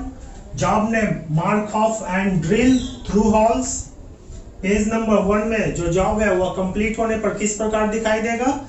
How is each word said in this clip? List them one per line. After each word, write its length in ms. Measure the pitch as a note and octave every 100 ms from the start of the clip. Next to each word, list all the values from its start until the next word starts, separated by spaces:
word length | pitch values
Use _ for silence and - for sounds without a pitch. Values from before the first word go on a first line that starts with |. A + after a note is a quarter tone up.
| - - - - - -
जॉब 320 | F3 G#3+ A3+
नेम 180 | A3+ G3+ D#3 - D#3+
mark 400 | G3 G#3+ G#3 -
off 220 | A3+ - -
and 280 | F#3 G3 E3+ D#3
drill 340 | A3 B3+ B3+ - - -
through 200 | F#3+ A3
holes। 400 | G#3+ A3 B3+ B3+ - - - - - - - - -
पेज 260 | F#3 A3 G#3+
नंबर 340 | A3+ A3 G3+ F#3
वन 220 | G#3 A3
में 260 | A3 D#3+ C#3
जो 160 | E3+
जॉब 280 | F3+ G3 G#3+
है 100 | G#3 F#3
वह 180 | F3+ F#3+
कंप्लीट 420 | F#3 G3+ G#3+ A3
होने 180 | A3+ A3
पर 200 | G#3 E3+
किस 160 | G#3 -
प्रकार 340 | G#3+ G#3+ G#3+
दिखाई 300 | A3 A3 A3
देगा 380 | A3+ A#3 B3+ -